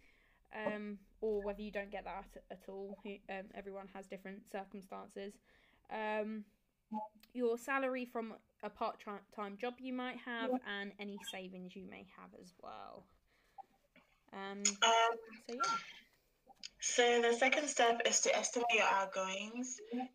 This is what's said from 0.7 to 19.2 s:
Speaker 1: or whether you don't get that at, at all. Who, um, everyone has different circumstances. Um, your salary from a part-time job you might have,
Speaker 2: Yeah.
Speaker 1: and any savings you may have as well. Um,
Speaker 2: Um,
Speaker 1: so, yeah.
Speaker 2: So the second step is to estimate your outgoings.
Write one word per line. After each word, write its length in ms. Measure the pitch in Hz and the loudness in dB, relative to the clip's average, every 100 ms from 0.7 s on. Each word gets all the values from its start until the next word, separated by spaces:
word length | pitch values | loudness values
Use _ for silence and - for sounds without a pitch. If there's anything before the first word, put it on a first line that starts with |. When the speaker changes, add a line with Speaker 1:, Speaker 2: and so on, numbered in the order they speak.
| 214 208 202 - - | -4 -6 -10 -14 -4
Speaker 1:
or 200 | 220 208 | 0 0
whether 180 | 202 202 | 0 -4
you 100 | 214 | -4
don't 200 | 202 196 | -4 -4
get 140 | 202 180 | -6 -6
that 200 | 180 185 190 | -8 -10 -16
at, 80 | - 185 | -14 -14
at 100 | - | -10
all. 280 | 196 196 196 | -10 -8 -10
Who, 80 | 208 196 - | -10 -12 -8
um, 160 | 196 196 196 | -8 -8 -12
everyone 320 | 196 196 196 | -10 -10 -10
has 140 | 196 190 | -12 -10
different 420 | 190 190 196 - | -10 -10 -12 -8
circumstances. 840 | 202 196 208 190 196 196 202 196 - _ _ _ _ _ | -8 -6 -12 -10 -10 -10 -8 -10 -10 _ _ _ _ _
Um, 540 | 214 214 214 214 220 208 _ _ _ _ 214 214 - - | -4 0 0 -2 -4 -10 _ _ _ _ -4 -4 -10 -10
your 240 | 247 240 240 | 0 2 2
salary 480 | 240 277 262 254 247 | 2 2 2 0 -2
from 280 | 247 226 202 _ _ | -4 -4 -8 _ _
a 60 | - | -10
part-time 880 | 302 226 - - 202 - - 202 202 | -2 -2 -2 -8 -10 -10 -8 -6 -4
job 180 | 247 247 | -4 -4
you 140 | 262 | -6
might 240 | 254 254 247 | -4 -4 -6
have, 340 | 247 233 226 | -6 -2 0
Speaker 2:
Yeah. 60 | 254 208 202 | 0 0 -4
Speaker 1:
and 100 | 202 - | -4 -8
any 200 | 202 202 - | -8 -8 -8
savings 440 | 196 185 185 180 196 | -8 -8 -10 -12 -12
you 100 | 190 | -14
may 160 | 196 190 - | -14 -16 -18
have 120 | 185 - | -18 -18
as 120 | 180 _ | -20 _
well. 440 | - 107 98 - - _ _ _ _ - - _ _ - _ _ _ | -12 -12 -12 -14 -18 _ _ _ _ -18 -18 _ _ -20 _ _ _
Um, 260 | 196 196 196 | -10 -8 -6
Speaker 2:
Um, 40 | 202 - 226 226 226 226 - 220 - | -8 2 6 8 6 2 -8 -16 -10
Speaker 1:
so, 60 | |
yeah. 240 | 240 - - - - - _ _ _ _ - - _ | -4 -2 -2 -4 -16 -20 _ _ _ _ -16 -16 _
Speaker 2:
So 400 | - - 240 240 | 0 6 8 8
the 120 | 233 | 6
second 340 | 233 262 269 294 | 6 6 4 2
step 340 | - 233 233 240 | 6 6 6 4
is 160 | - | 4
to 140 | - - | 4 4
estimate 360 | 208 247 233 | 2 2 4
your 100 | 226 190 | 6 6
outgoings. 920 | 196 190 190 | 6 2 0